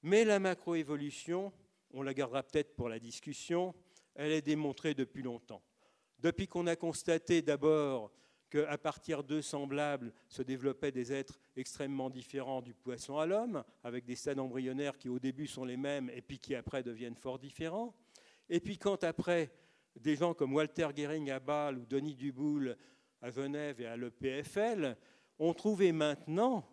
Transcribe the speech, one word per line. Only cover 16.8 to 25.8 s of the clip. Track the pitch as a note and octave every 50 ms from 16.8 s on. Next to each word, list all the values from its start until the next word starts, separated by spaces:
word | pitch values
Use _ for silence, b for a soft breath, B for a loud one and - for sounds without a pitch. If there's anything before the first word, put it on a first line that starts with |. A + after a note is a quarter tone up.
| B2+
deviennent | A#2+ A#2 A2 A#2+ A#2+ A#2
fort | A#2+ - C3+ B2+ C3
différents. | B2+ C#3+ C3 - D#3+ D#3+ E3 G#3 A#3 A#3+ G#3+ _ B B B B B B B B B B
Et | F3 E3+
puis | - G3+ G#3 E3+
quand | - G3+ G3 F3+ -
après, | E3 E3 - - - F3 E3+ D#3+ C#3 b b b b b b b b b -
des | A#2+ D3 D3+
gens | C#3 E3 F3 E3
comme | - D3 C3 C3+
Walter | D3 D#3 D3+ - - E3 D3+ C#3+
Gehring | C#3+ D3 C#3+ D3+ D#3+ D3+ C#3
à | C3+ C3
Bâle | B2+ C3 D3 D3 D3 D3 C#3 B2+
ou | A#2+
Denis | A2+ C3 C#3 C#3+ D#3 D3
Duboul | B2+ B2+ C#3+ C3 B2 C#3+ D3+ D3 D3 C#3 B2+ A#2 b b b b b b b b b
à | - A#2+
Genève | A2 B2 C#3 C#3 C#3+ D3 D3+ D3 C#3 A#2
et | A#2+
à | A2+ A2+
l'E | A#2 B2 A#2+
P | A#2 _ - C3+ C3 C#3 D3
F | - - G3
L | G#3 A#3 A#3 G#3 D#3+ C3+ A#2+ - b b b b b b b b
ont | D#3 E3 E3
trouvé | E3 - G#3 G#3+ F3+